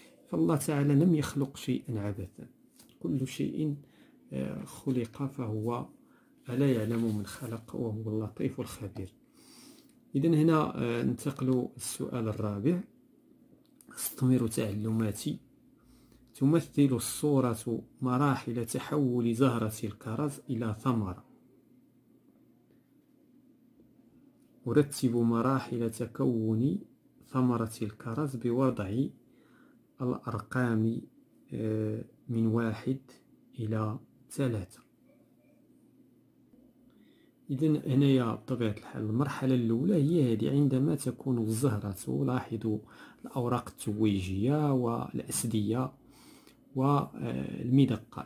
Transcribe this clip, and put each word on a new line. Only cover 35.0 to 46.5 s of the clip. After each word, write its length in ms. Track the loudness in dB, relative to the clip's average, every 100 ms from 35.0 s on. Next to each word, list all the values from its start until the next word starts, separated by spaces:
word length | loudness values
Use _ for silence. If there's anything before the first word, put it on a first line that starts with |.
| _ _ _ _ _ _ _ _ _ _ _ _ _ _ _ -20 -20 _ _ _ _ _ _ _ -6
إذن 320 | 2 4 2 4
هنايا 480 | 6 6 6 4
بطبيعة 360 | -2 -4 -2 0
الحال 320 | -2 -8 -6
المرحلة 520 | -2 0 0 0 2
الأولى 400 | 2 2 2 2
هي 380 | 4 4 4 4
هذه، 180 | 2 2
عندما 440 | 2 4 4 2
تكون 440 | 0 -4 -4 -2 0
الزهرة، 840 | 0 0 0 0 -4 -8 -4 -2
لاحظوا 540 | 0 -2 -4 -4 -2 -4 -6 -20 -20 -18
الأوراق 440 | -8 -4 -2 -2 -4
التويجية 1040 | -8 -6 2 2 2 0 -2 0 2 2
والأسدية 1200 | 2 0 -2 -4 -6 -6 -4 -2 0 0 0 -4 -8 -20 -20 -20 -20 -20